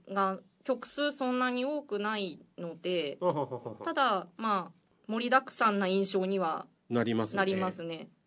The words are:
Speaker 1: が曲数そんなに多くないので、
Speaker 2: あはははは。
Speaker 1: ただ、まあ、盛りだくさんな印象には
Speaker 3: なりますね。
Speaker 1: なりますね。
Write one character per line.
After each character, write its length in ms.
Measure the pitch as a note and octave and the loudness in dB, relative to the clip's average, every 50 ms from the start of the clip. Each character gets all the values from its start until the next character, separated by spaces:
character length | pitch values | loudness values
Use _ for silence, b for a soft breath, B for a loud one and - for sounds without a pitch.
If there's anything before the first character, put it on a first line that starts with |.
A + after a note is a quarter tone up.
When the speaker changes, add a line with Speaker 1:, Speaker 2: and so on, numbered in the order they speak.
| _ - | _ -4
Speaker 1:
が 300 | G3 G3 G3 F#3+ F#3+ F#3 - _ _ _ - | 0 0 2 2 0 -4 -10 _ _ _ -4
曲 220 | - E3+ A#3 - | -2 -2 -2 -4
数 260 | - - - D4 D4 | -6 -4 -2 0 0
そ 200 | C#4+ - C4 B3+ | 0 0 -2 0
ん 60 | B3 B3+ | 0 2
な 120 | B3+ B3+ | 0 0
に 140 | B3 B3 B3+ | 0 0 -2
多 180 | C#4 D4+ D4 | -2 -2 -4
く 160 | - - G#3 G3+ | -4 -4 -4 -2
な 200 | G#3 G#3+ A3 G#3 | -2 -2 -2 -2
い 220 | G3 F3 C#3+ - - - _ - | -4 -4 -6 -10 -16 -18 _ -10
の 200 | F3 E3+ D#3 E3 | -8 -8 -8 -6
で、 380 | - F3+ F3+ E3+ D3+ C#3+ - - | -4 -2 0 0 0 -2 -2 0
Speaker 2:
あ 40 | F3+ | 0
は 60 | F3+ | 2
は 140 | C#3+ D3+ C#3 | 2 2 0
は 120 | - B2+ - | -2 -4 -8
は。 180 | - A#2 G#2+ - | -8 -10 -10 -6
Speaker 1:
た 120 | - E4 D#4+ | -6 -2 0
だ、 340 | D#4 C4+ A#3+ G#3 F3+ E3+ F3 - | 2 2 2 2 0 -2 -6 -8
ま 340 | - A3+ A3 G3+ F#3+ E3 D#3 | -4 0 0 0 0 -2 -4
あ、 20 | - _ _ _ _ _ _ - | -12 _ _ _ _ _ _ -4
盛 160 | A3 A#3 A#3+ | -2 -2 2
り 60 | A#3+ | 4
だ 100 | B3+ C4+ | 4 4
く 100 | C4 - | 4 0
さ 200 | - - A#3+ A3 | 0 2 4 4
ん 80 | G3+ G3+ | 4 4
な 80 | G3 | 2
印 180 | F#3 F#3+ G3 G3 | 2 2 2 2
象 220 | G3 - F#3+ F#3 | 2 0 0 0
に 120 | F#3+ G3 F#3+ | 0 0 0
は 280 | F3 D#3+ D#3+ - - - _ _ _ - | 0 0 -2 -4 -8 -12 _ _ _ 0
Speaker 3:
な 120 | A#2+ A#2+ | 0 2
り 120 | A2+ A#2 A#2 | 2 4 2
ま 120 | A2+ A2 | 2 0
す 60 | G#2+ | 2
ね。 40 | G3 G3 | 2 2
Speaker 1:
な 60 | F#3+ | 2
り 100 | F#3+ F#3+ | 2 2
ま 160 | F#3+ F#3+ F#3 | 0 0 -2
す 100 | F#3 - | -4 -6
ね。 280 | E3+ E3 E3 D#3+ - - _ _ _ | -8 -8 -8 -10 -12 -16 _ _ _